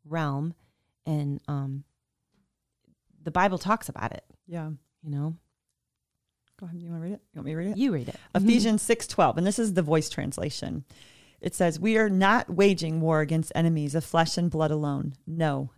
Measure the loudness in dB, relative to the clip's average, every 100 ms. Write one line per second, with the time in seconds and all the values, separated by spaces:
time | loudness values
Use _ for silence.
0 | -8 -4 -2 -2 -4 -8 _ _ _ _
1 | -6 -4 -2 -6 -6 -6 -4 -8 -12 _
2 | _ _ _ _ _ _ _ _ _ _
3 | _ _ -4 2 2 2 0 -2 -2 -8
4 | -8 -8 _ _ -12 -10 -8 -10 _ _
5 | -8 -6 -4 -6 _ _ _ _ _ _
6 | _ _ _ _ _ _ -14 -12 -10 -8
7 | -8 -10 _ -12 -8 -6 -4 0 0 0
8 | -4 -12 -4 2 4 6 4 2 2 0
9 | 0 2 4 4 0 2 0 2 2 2
10 | 0 -4 -6 -4 -6 -6 -6 -8 -10 -20
11 | -20 -20 _ _ -8 0 0 2 0 2
12 | 4 4 4 4 2 4 4 4 0 0
13 | 2 2 2 0 0 2 2 2 0 -4
14 | 0 2 2 2 0 2 0 0 -2 -2
15 | -4 -8 -10 -2 0 0 -6